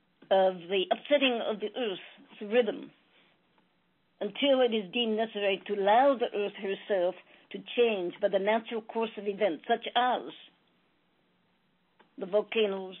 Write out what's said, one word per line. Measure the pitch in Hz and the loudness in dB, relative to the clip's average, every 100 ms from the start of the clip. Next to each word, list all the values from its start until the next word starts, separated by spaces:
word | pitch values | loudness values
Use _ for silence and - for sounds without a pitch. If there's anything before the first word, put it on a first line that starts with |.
| _ _ - | _ _ 2
of | 190 190 180 170 | 4 4 0 -4
the | 196 185 | -2 -2
upsetting | - - 285 262 233 - | -4 2 2 2 0 -2
of | 202 | -4
the | 208 - | -6 -4
Earth's | 226 175 - - - - 208 | -6 -6 -12 -20 -20 -16 0
rhythm | 240 214 - - - _ _ _ _ _ _ _ _ _ _ _ _ | 2 2 -4 -12 -20 _ _ _ _ _ _ _ _ _ _ _ _
until | 202 202 277 262 | -8 -2 2 4
it | 247 | 4
is | 220 185 | 2 -2
deemed | 240 226 214 | -4 -2 -2
necessary | 220 202 202 190 - | -2 -2 -2 -2 -4
to | |
allow | 202 196 226 277 233 | 0 4 6 6 2
the | 240 202 | -2 -2
Earth | 202 196 | -4 -6
herself | 196 196 - 196 180 - - - _ | -8 -6 -2 0 0 -2 -14 -20 _
to | 196 - 247 | -14 -4 2
change | 233 202 175 - | 2 2 -4 -2
by | 202 | 0
the | 196 | 2
natural | 196 226 220 233 | 2 0 -2 -8
course | - 226 226 214 | -6 -4 -4 -4
of | 202 | -6
events, | 196 202 151 - | 0 0 0 0
such | 220 - 240 | -2 0 0
as | 254 190 147 - - _ _ _ _ _ _ _ _ _ _ _ _ _ _ _ _ - | 2 0 -6 -14 -20 _ _ _ _ _ _ _ _ _ _ _ _ _ _ _ _ -12
the | 190 | -2
volcanoes | 208 202 226 208 196 185 185 | 0 0 0 0 -2 -8 -10